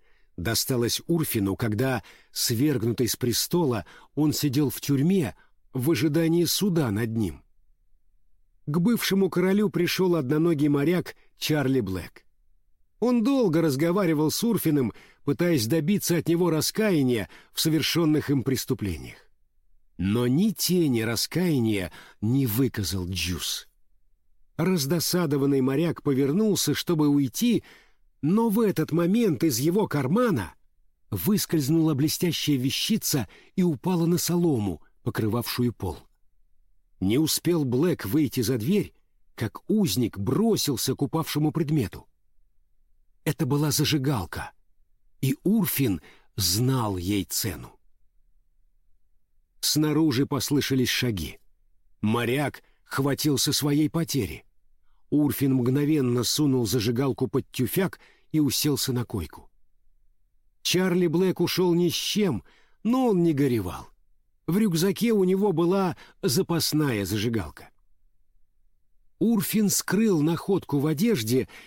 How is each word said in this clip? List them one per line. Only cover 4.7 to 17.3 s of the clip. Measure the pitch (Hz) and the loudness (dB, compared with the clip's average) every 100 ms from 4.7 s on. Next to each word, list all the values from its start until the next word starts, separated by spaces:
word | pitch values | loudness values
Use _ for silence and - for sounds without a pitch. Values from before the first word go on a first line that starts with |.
в | - | -2
тюрьме | - 139 160 196 117 - - _ _ | -2 0 2 2 -2 -8 -20 _ _
в | 131 131 | -4 -2
ожидании | 160 156 151 165 170 | 0 0 2 2 2
суда | 165 - 202 165 123 | 0 0 0 0 0
над | 101 117 113 | 0 -2 -2
ним. | 95 71 - _ _ _ _ _ _ _ _ - _ _ - | -2 -6 -18 _ _ _ _ _ _ _ _ -20 _ _ -4
К | 160 | 0
бывшему | 185 226 - 196 185 | 0 0 0 0 2
королю | 180 190 208 202 | 0 2 2 0
пришёл | 170 175 - 185 170 | 0 -2 0 2 0
одноногий | 127 151 170 151 147 | 0 2 2 2 2
моряк | 143 147 180 - - _ _ | 2 2 0 -4 -14 _ _
Чарли | - 151 131 131 | -2 0 2 0
Блэк. | 95 92 - - _ _ _ _ _ _ _ _ | 0 -6 -8 -16 _ _ _ _ _ _ _ _
Он | 233 240 | 0 2
долго | 220 269 208 156 | 2 2 2 2
разговаривал | 165 131 165 185 175 151 151 | 0 0 0 0 0 0 0
с | - | 0
Урфиным, | 233 185 160 147 113 - - _ | -2 0 0 0 0 -4 -20 _
пытаясь | - 143 175 156 110 | -6 -2 0 0 0
добиться | 160 151 208 - 170 | 0 0 -2 0 -2
от | 151 | 0
него | 170 180 | 0 2
раскаяния | 156 - - 214 165 127 117 92 | 0 -2 -2 0 2 2 0 -2